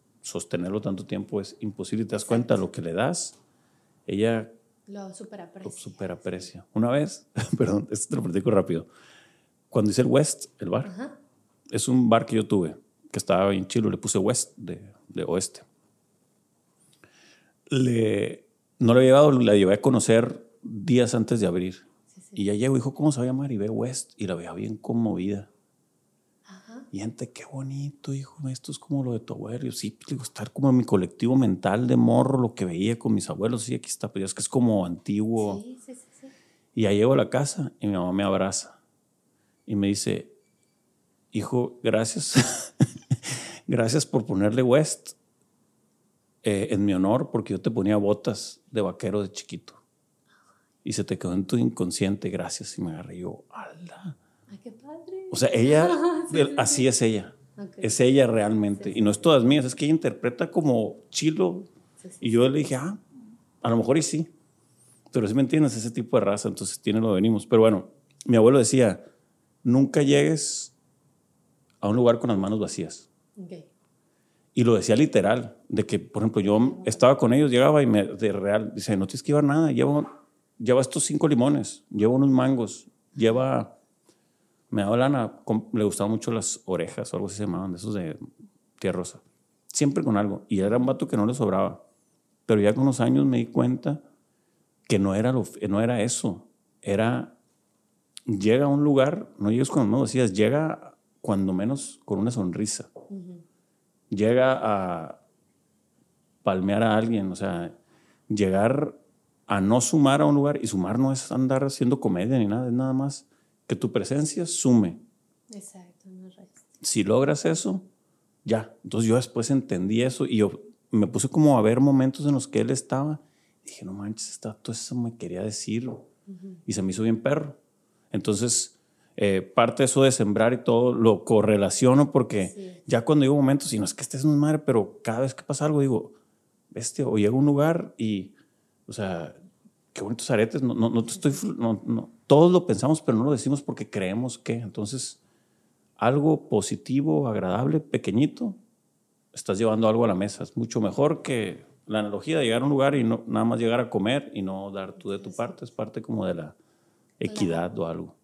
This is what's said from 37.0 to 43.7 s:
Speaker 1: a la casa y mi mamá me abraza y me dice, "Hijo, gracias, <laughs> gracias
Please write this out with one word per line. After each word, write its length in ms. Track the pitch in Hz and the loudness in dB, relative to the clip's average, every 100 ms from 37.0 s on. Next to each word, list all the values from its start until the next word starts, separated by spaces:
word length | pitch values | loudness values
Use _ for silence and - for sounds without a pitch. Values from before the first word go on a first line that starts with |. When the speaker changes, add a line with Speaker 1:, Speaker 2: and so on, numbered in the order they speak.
| 120 | 4
Speaker 1:
a 40 | 135 | 2
la 120 | 110 | 2
casa 440 | 127 143 - 135 - | -2 -2 -6 -8 -6
y 60 | 104 | -4
mi 60 | |
mamá 200 | 95 90 | -2 -2
me 100 | 95 | -2
abraza 560 | 101 95 95 101 - - _ _ _ _ _ _ _ _ - | 0 0 -2 -6 -10 -18 _ _ _ _ _ _ _ _ -6
y 100 | 101 | -2
me 120 | 98 | 0
dice, 440 | 101 - - - _ _ _ _ _ _ _ _ _ _ | -2 -4 -6 -8 _ _ _ _ _ _ _ _ _ _
"Hijo, 480 | 110 - 123 123 - | -8 -4 -2 -2 -4
gracias, 880 | - 110 117 180 - - - - - - | 0 0 0 -4 -2 0 0 -2 -6 -2
<laughs> 920 | - - - - - 120 - - | -2 -2 -6 -6 -6 -12 -12 -12
gracias 380 | - | -4